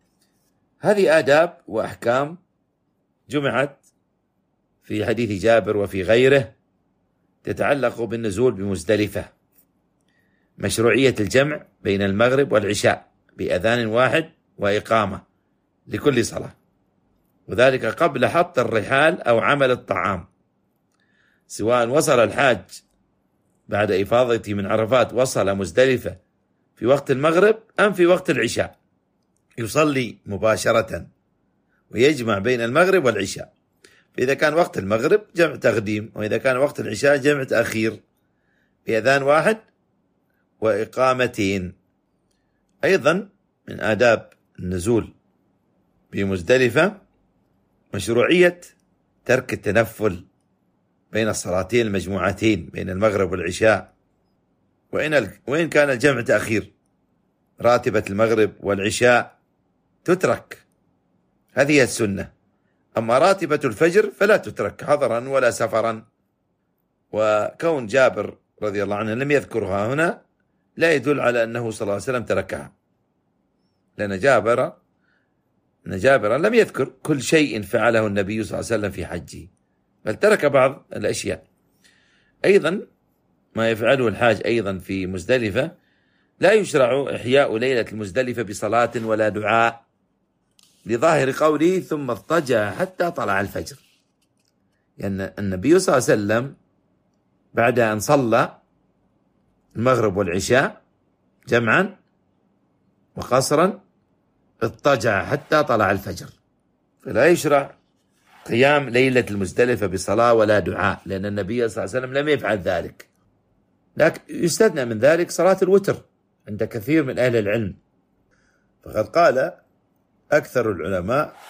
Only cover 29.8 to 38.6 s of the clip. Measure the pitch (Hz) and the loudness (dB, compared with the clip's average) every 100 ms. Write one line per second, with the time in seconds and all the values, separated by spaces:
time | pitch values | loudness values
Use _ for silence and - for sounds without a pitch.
29.8 | 151 131 113 - - 98 110 107 117 113 | 2 0 -4 -8 -10 -2 0 0 2 0
30.8 | 110 85 - _ _ _ _ _ _ _ | 0 -8 -12 _ _ _ _ _ _ _
31.8 | _ - 135 147 113 98 107 123 117 139 | _ 2 2 2 -2 -2 0 -2 0 2
32.8 | 185 190 131 104 98 - - _ _ _ | 2 2 2 0 -4 -10 -14 _ _ _
33.8 | _ _ _ - 127 139 156 151 175 - | _ _ _ -4 -2 0 0 2 0 -2
34.8 | 95 110 135 208 - - 160 120 127 107 | -2 0 2 0 0 0 0 2 0 0
35.8 | 101 107 - - 107 113 131 127 143 - | -2 -6 -6 -8 -4 -2 -2 0 -2 -4
36.8 | 110 107 143 147 135 147 131 110 113 110 | -8 -2 0 2 2 0 0 -2 0 0
37.8 | 110 104 _ _ _ _ _ _ | -2 -4 _ _ _ _ _ _